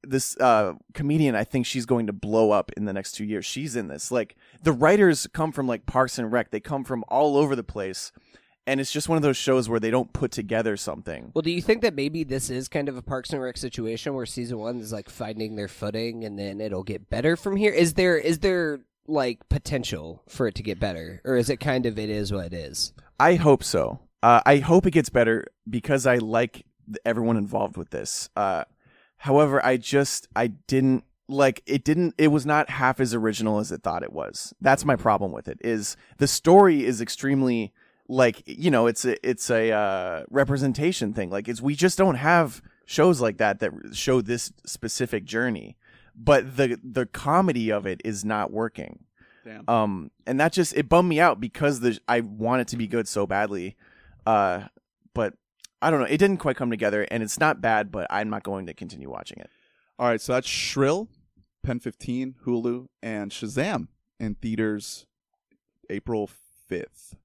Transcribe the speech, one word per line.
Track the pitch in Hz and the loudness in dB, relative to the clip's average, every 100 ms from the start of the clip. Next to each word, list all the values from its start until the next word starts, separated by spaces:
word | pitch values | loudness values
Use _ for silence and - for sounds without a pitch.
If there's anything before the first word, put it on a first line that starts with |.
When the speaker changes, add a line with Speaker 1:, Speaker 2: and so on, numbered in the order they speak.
Speaker 1:
this, | 139 131 - - | -2 -2 -2 2
uh, | 127 110 101 80 _ | 6 6 4 -4 _
comedian, | - 143 156 147 110 | -6 0 4 4 2
I | |
think | 110 131 | 0 -2
she's | 120 131 117 | -2 -4 0
going | 120 107 | 0 0
to | |
blow | 101 104 113 110 | -4 0 4 4
up | 104 - - | 4 0 -6
in | 104 | -6
the | |
next | 98 95 | -6 -8
two | - | -10
years. | 107 104 98 | -6 -6 -6
She's | 131 147 117 | -8 -6 -6
in | 92 | -8
this. | 71 - | -10 -4
Like, | 123 104 _ _ _ | -4 -4 _ _ _
the | 160 | 0
writers | 127 156 208 190 147 - | 4 6 8 6 4 -4
come | - 156 | -4 -4
from, | 143 131 | -2 -4
like, | 117 - | -4 -2
Parks | 127 131 - | 0 0 0
and | 113 | 0
Rec. | 120 110 | 0 -2
They | 107 | -6
come | - 139 | -6 -8
from | 123 123 - | -4 -8 -2
all | 131 151 139 | 2 4 4
over | 147 | 2
the | 135 | 0
place. | 107 107 95 92 - _ _ _ _ _ - | -6 -8 -8 -8 -14 _ _ _ _ _ -4
And | 135 | -2
it's | 135 | -2
just | 151 160 | -4 0
one | 160 | 2
of | |
those | 147 131 | 2 2
shows | - 131 113 | 2 2 2
where | 113 | 0
they | 113 | 2
don't | 123 123 | 0 -2
put | - 135 | -4 -4
together | - 104 110 110 101 | -4 -2 -2 0 -4
something. | - 73 - 73 60 | -6 -10 -10 -12 -6
Speaker 2:
Well, | - | -4
do | 160 | -2
you | 175 | -2
think | 190 226 | 0 2
that | 220 | 0
maybe | 143 139 160 | 0 -4 -4
this | 147 135 123 | -6 -6 -6
is | 127 - | -8 -4
kind | 143 143 | -4 -4
of | 127 | -6
a | |
Parks | - 131 - | -8 -8 -6
and | 147 | -6
Rec | 127 - | -6 -8
situation | 127 - 113 113 156 | -10 -6 -6 -6 -6
where | 135 117 | -6 -8
season | - 120 117 | -8 -8 -6
one | 110 123 | -6 -8
is, | 107 | -8
like, | 110 - | -12 -12
finding | - 110 110 110 | -12 -10 -8 -8
their | 107 101 | -6 -10
footing | - 104 110 117 113 | -8 -8 -6 -6 -8
and | 110 101 | -10 -8
then | 101 101 | -8 -6
it'll | 107 95 | -6 -6
get | 98 101 - | -6 -10 -6
better | 110 147 170 | -2 0 0
from | 202 | -2
here? | 196 208 | 0 2
Is | 151 170 | 4 2
there, | 156 180 160 | 4 2 4
is | 160 160 | 2 0
there, | 196 180 160 143 _ _ - | 0 0 -2 -6 _ _ -4
like, | 151 127 117 _ | 0 0 -4 _
potential | 139 - 139 117 85 80 85 _ | -2 -2 -4 -4 -8 -10 -16 _
for | - 120 | -2 -2
it | - | -2
to | |
get | 107 92 | -6 -4
better? | 104 85 82 92 | -4 -4 -10 -10
Or | - 127 | 0 2
is | 117 | 2
it | 131 | -2
kind | 143 127 120 | -2 0 -2
of, | 107 | -4
it | 107 | -4
is | 107 98 | -4 -4
what | 101 85 | -4 -6
it | |
is? | 87 71 73 - - _ - | -10 -10 -6 -6 -8 _ 2
Speaker 1:
I | 147 175 | 4 6
hope | 156 135 | 6 4
so. | - 85 57 - _ _ | 4 0 0 -4 _ _
Uh, | 117 120 - | 6 6 8
I | 143 | 4
hope | 147 175 | 6 4
it | 185 | 6
gets | 165 - | 2 2
better | 123 113 113 - _ - | 2 4 2 -4 _ -8
because | 113 - 139 127 | -6 0 2 4
I | 123 | 2
like | 110 113 120 - _ _ - | 2 0 0 -4 _ _ -14
th-, | 104 | -6
everyone | 117 117 117 113 | -4 0 2 0
involved | 101 113 101 87 | 0 -2 -4 -6
with | 80 | -10
this. | 65 - - - - | -8 -8 -10 -8 -4
Uh, | 98 85 - _ _ _ _ _ | -2 -2 -6 _ _ _ _ _
however, | 139 139 151 139 - | 2 4 6 4 2
I | 127 | 0
just, | - 143 139 - - - | 2 0 0 -4 -6 -2
I | 120 | -2
didn't, | 98 - 131 135 131 _ _ - | -4 -2 2 2 0 _ _ -8
like, | 139 139 - - | 2 2 2 -4
it | 135 | -2
didn't, | 147 156 175 - | 2 2 0 4
it | 156 | 4
was | 151 135 | 4 2
not | 151 - | 0 0
half | 135 131 131 | 0 0 2
as | 127 | -2
original | 117 110 104 110 104 | 0 -2 0 0 0
as | 80 | -2
it | 82 | -6
thought | - 85 | -4 -4
it | - | -6
was. | 80 52 - - - | -8 -10 -10 -14 0
That's | 104 135 | 2 2
my | 147 | 2
problem | 127 113 101 98 | 0 2 2 0
with | 58 - | -6 -10
it, | - | -6
is | 117 110 101 - _ - | -4 -4 -4 -12 _ -2
the | 139 | -2
story | - - 190 196 151 | 0 6 8 8 4
is | 123 117 | 0 -2
extremely, | 113 - 139 139 127 117 104 _ _ _ - | -6 -6 -2 0 2 0 -4 _ _ _ -4
like, | 131 123 - - | 4 4 2 -14
you | - 151 | -2 2
know, | 127 117 | 4 4
it's | 110 | 2
a, | 127 - - | -2 -2 -2
it's | 120 - | -4 0
a, | 117 113 | 0 2
uh, | 107 104 95 90 80 - | 2 0 -2 -4 -8 -2
representation | 135 135 139 139 127 160 185 107 | 0 2 2 0 0 -2 -2 -4
thing. | 107 92 | -4 -4
Like, | 98 107 | -6 -6
it's, | 113 | -4
we | 131 | -4
just | 147 180 - | 2 2 4
don't | 190 123 | 2 2
have | 147 175 147 - - _ | 4 4 2 -4 -20 _
shows | - - 175 151 | -6 4 4 4
like | 117 98 | 0 2
that | 107 101 | 0 0
that | 101 87 - | -4 -6 -12
show | - - 127 | -6 0 2
this | 104 120 - _ - | 0 -4 -6 _ -16
specific | - 113 - 123 110 | -10 -8 -4 -4 -4
journey. | - 113 123 98 52 - _ _ _ | -4 -2 -2 -4 -10 -20 _ _ _
But | - 117 139 131 127 | -6 4 4 4 0
the, | 135 120 | 0 0
the | 127 123 120 | -4 -4 -4
comedy | - 143 165 190 123 110 | -4 0 2 2 0 0
of | 104 98 | 0 -2
it | 90 | -6
is | - 101 | -6 -6
not | 104 107 92 | -4 -4 -4
working. | 107 113 - 62 - _ _ _ _ | -4 -6 -8 -14 -16 _ _ _ _
Speaker 3:
Damn. | 113 110 - | -20 -10 0
Speaker 1:
Um, | 117 107 92 76 _ - | 2 2 -2 -10 _ -4
and | 131 | 2
that | 160 | 2
just, | 185 165 - | 2 0 0
it | 143 | 4
bummed | 170 180 | 4 4
me | 151 | 4
out | 170 101 | 4 2
because | 117 - 147 131 | -6 -2 0 2
the, | 120 104 - | 0 0 0
I | 120 | 0
want | 113 107 110 127 | 0 -6 -2 0
it | 123 | -2
to | 120 | -6
be | 110 | -4
good | 117 104 | -4 -2
so | 107 98 | -4 -2
badly. | 98 107 98 92 - _ _ - - - | 0 -2 -4 -8 -14 _ _ -20 -6 0
Uh, | 107 98 90 - _ _ _ _ | 2 2 -2 -8 _ _ _ _
but | 123 107 - _ _ - _ | -4 -4 -6 _ _ -20 _
I | 156 | 0
don't | 151 | 2
know. | 120 | 0
It | 151 | 2
didn't | 196 185 | 2 2
quite | 151 123 | -2 -2
come | 120 | -4
together, | 110 107 104 104 | -2 0 0 -2
and | 117 | -4
it's | 107 - | -4 0
not | 156 139 | 0 0
bad, | 113 110 101 | 0 0 -2
but | 98 87 | -6 -4
I'm | 101 107 | -4 -4
not | 104 | -6
going | 98 95 87 | -6 -8 -10
to | |
continue | 78 87 80 67 | -12 -14 -14 -14
watching | 53 50 - | -14 -14 -18
it. | - _ _ _ _ - | -20 _ _ _ _ -2
Speaker 3:
All | 120 | 0
right, | 113 | 0
so | - | 0
that's | 127 - | -2 -2
Shrill, | - - 139 135 175 226 _ _ _ _ _ | -6 -4 0 0 0 -4 _ _ _ _ _
Pen | - 120 | -6 -6
fifteen, | 123 - - 123 131 127 | -8 -10 -8 -6 -6 -8
Hulu, | - 123 120 123 127 _ | -4 -2 -2 -6 -10 _
and | 117 107 101 | -10 -8 -8
Shazam | - 107 107 175 170 82 _ _ _ | -10 -6 -2 -2 -2 -6 _ _ _
in | 113 | -8
theaters | 104 113 110 110 104 - - _ _ _ _ _ _ _ _ _ | -6 -6 -2 -2 -4 -8 -16 _ _ _ _ _ _ _ _ _
April | 98 - 110 101 _ _ _ _ | -10 -6 -4 -4 _ _ _ _
fifth. | 90 - _ - - | -10 -10 _ -20 -20